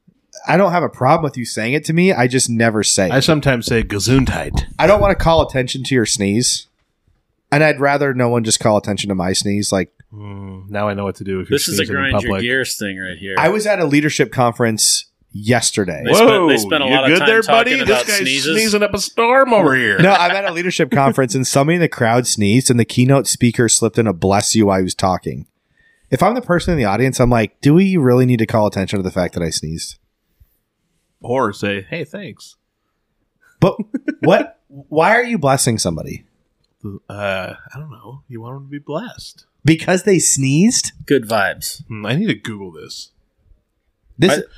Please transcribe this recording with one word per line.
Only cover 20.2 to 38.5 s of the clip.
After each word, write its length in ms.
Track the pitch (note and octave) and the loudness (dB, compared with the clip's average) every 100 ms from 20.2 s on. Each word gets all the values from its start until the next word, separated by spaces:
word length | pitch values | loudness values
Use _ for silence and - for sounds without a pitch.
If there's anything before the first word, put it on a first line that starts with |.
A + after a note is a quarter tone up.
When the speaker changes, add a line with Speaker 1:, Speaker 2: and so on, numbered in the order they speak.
| F3 | 2
Speaker 1:
at 140 | F#3+ | 0
a 80 | G3 | -4
leadership 380 | E3+ F3+ - D3 | -4 -4 -2 0
conference, 420 | - C#3 - B2+ | 2 2 2 0
and 100 | C3+ B2 | 0 0
somebody 280 | C#3+ C#3+ | 0 2
in 60 | F3 | 2
the 80 | D#3+ | 0
crowd 380 | - A2+ A#2+ A#2+ | 0 0 2 0
sneezed, 440 | - G2+ B2 - | 0 2 2 4
and 80 | A#2+ | 2
the 60 | |
keynote 420 | A2 - B2+ C#3 - | 0 2 4 4 2
speaker 420 | - A#2+ - A2+ | 0 0 2 2
slipped 300 | - A2+ - | 2 0 0
in 80 | A2 | 0
a 60 | |
"bless 420 | E2+ F#2+ G2+ - | 2 2 2 2
you" 120 | A2 G2+ | 2 4
while 120 | F#2 | 2
he 60 | |
was 100 | F#2 | 0
talking. 520 | - F#2+ F2+ - B1+ - _ _ _ _ _ - | 0 -2 -2 -4 -10 -14 _ _ _ _ _ -4
If 120 | B2+ | 0
I'm 120 | F#3 B3 | 0 0
the 40 | |
person 300 | - F3 - | -2 -2 0
in 60 | E3 | 0
the 60 | |
audience, 340 | G#2 G#2 C3 B2 | 0 0 0 2
I'm 100 | B2 | 2
like, 300 | A#2+ G#2 _ | 2 0 _
"Do 140 | C#3+ | 4
we 220 | D#3+ F#3+ F#3 | 4 4 2
really 300 | B2+ B2 B2+ | 2 4 4
need 120 | A#2 | 2
to 80 | A2 | 0
call 200 | A2+ G#2 | 0 0
attention 300 | G2+ F#2+ G2+ | -2 -4 -4
to 40 | |
the 80 | F#2 | -4
fact 240 | F#2 F2 | -2 -4
that 80 | F2 | -2
I 80 | E2 | -4
sneezed?" 460 | - D#2 D#2+ - - _ _ _ _ _ _ _ _ _ _ _ _ | -6 -8 -10 -12 -18 _ _ _ _ _ _ _ _ _ _ _ _
Speaker 2:
Or 320 | - C3 A2+ | -6 -2 -2
say, 300 | - G2+ G2+ G2 | -2 -6 -6 -8
"Hey, 140 | E3 | -10
thanks." 500 | - G3+ E3+ G2 - _ _ _ _ _ _ _ _ _ _ - | -10 -12 -16 -18 -20 _ _ _ _ _ _ _ _ _ _ 0
Speaker 1:
But 160 | F#3+ F#3 G3+ B3+ - - | 0 0 -8 -10 -8 -4
what? 400 | - - - - _ | 2 2 0 -12 _
Why 420 | C#3 - D3+ F3 A#3 | -20 -6 0 2 2
are 80 | |
you 120 | A#3+ A3 | 0 -2
blessing 420 | C#3+ C3+ C3 A2 | 0 2 0 -2
somebody? 460 | F#2 D#2+ C#2+ - _ _ _ _ _ _ G#2 G2 - | -2 -4 -8 -14 _ _ _ _ _ _ -16 -16 -16
Speaker 2:
Uh, 440 | G2+ G2+ F#2+ F#2 - - | -8 -6 -6 -8 -14 -18
I 40 | C3+ | -18
don't 120 | D#3 | -18
know. 320 | A2+ G2+ C#3 - | -20 -20 -20 -18
You 120 | A#2 | -16
want 140 | A#2 | -14